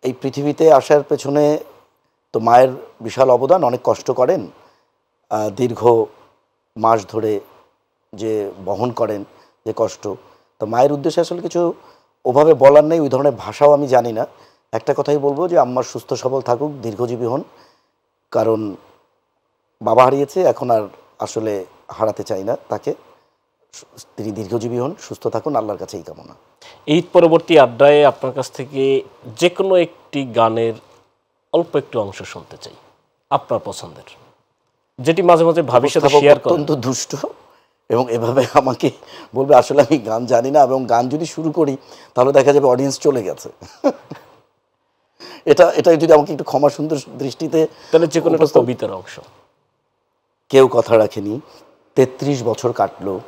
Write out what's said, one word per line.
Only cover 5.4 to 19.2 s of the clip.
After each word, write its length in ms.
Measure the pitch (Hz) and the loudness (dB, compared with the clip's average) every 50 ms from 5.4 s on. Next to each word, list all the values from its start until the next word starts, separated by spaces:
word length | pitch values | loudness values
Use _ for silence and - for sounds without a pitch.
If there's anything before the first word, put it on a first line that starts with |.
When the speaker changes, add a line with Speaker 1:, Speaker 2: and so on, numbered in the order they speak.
| 107 107 | -6 -6
Speaker 1:
দীর্ঘ 540 | 98 101 131 123 117 - 107 120 117 113 110 - - _ _ _ _ _ _ _ _ _ _ _ _ | -4 -4 -4 -4 -4 0 2 2 2 2 0 -2 -6 _ _ _ _ _ _ _ _ _ _ _ _
মাস 300 | 113 107 113 117 113 98 - | -4 0 0 0 0 -2 -6
ধরে 320 | - 110 107 110 107 98 - _ _ _ _ _ _ _ _ _ _ _ _ _ - | -8 -6 -4 -4 -4 -6 -8 _ _ _ _ _ _ _ _ _ _ _ _ _ -16
যে 380 | 101 104 113 110 107 101 98 - 95 95 | -10 -8 -6 -4 -4 -6 -8 -10 -14 -10
বহন 260 | 90 - - 117 127 | -8 -6 -4 -4 -6
করেন 340 | 117 - 117 107 107 104 101 - _ _ _ _ _ _ _ | -4 -4 -6 -6 -6 -8 -10 -16 _ _ _ _ _ _ _
যে 60 | 110 110 | -10 -4
কষ্ট, 320 | - 113 107 - - - 104 95 - _ _ _ _ _ _ _ _ | -4 -4 -4 -4 -10 -12 -12 -12 -12 _ _ _ _ _ _ _ _
তো 80 | - | -10
মায়ের 260 | 107 113 120 131 143 147 | -6 0 0 0 0 0
উদ্দেশ্যে 280 | 143 139 170 151 - | -2 -4 -4 -2 -2
আসলে 220 | 170 - 180 175 170 | -4 -4 -6 -10 -10
কিছু 300 | 170 - 175 175 165 - - _ - _ _ _ _ _ _ _ | -8 -4 -4 -4 -4 -4 -8 _ -20 _ _ _ _ _ _ _
ওভাবে 300 | 127 123 139 151 156 160 | -2 2 4 6 6 4
বলার 300 | 127 131 139 139 147 151 | 8 8 8 8 8 6
নেই, 160 | 151 165 170 | 6 2 0
ওই 80 | 151 139 | 0 0
ধরনের 240 | 127 131 139 147 131 | -2 0 0 0 -2
ভাষাও 400 | - - - 110 - 147 147 147 | -2 -10 -14 -4 2 4 4 4
আমি 140 | 143 147 | 4 2
জানি 260 | 135 127 123 117 120 113 | 2 0 0 0 0 -4
না। 140 | 107 127 - - _ _ _ _ _ _ _ - | -6 -8 -8 -10 _ _ _ _ _ _ _ -8
একটা 220 | 113 - - 143 | -8 -4 -4 -4
কথাই 200 | - 143 - 147 | -4 -2 -2 -2
বলবো 320 | 147 135 143 143 139 175 180 | -2 0 -2 -2 -2 -4 0
যে 100 | 170 170 | 2 0
আম্মা 240 | 135 123 127 127 123 | 0 0 0 -4 -6
সুস্থ 320 | - - 120 - - 135 | -6 -8 -14 -8 -8 -8
সবল 260 | 120 - 127 127 135 | -6 -4 -4 -4 -4
থাকুক, 320 | 123 - 120 117 139 151 147 139 104 | -2 -4 -4 -4 -4 -8 -8 -10 -10
দীর্ঘজীবী 440 | 117 104 - 123 120 120 113 123 | -12 -8 -6 -6 -6 -6 -6 -6
হন, 180 | 113 123 143 - - _ _ _ _ _ _ _ _ _ _ _ _ _ _ _ _ | -6 -6 -6 -8 -10 _ _ _ _ _ _ _ _ _ _ _ _ _ _ _ _
কারণ 440 | - 117 110 110 113 110 110 104 95 - _ _ _ _ _ _ _ _ | -4 -2 0 0 -2 -2 -4 -8 -10 -12 _ _ _ _ _ _ _ _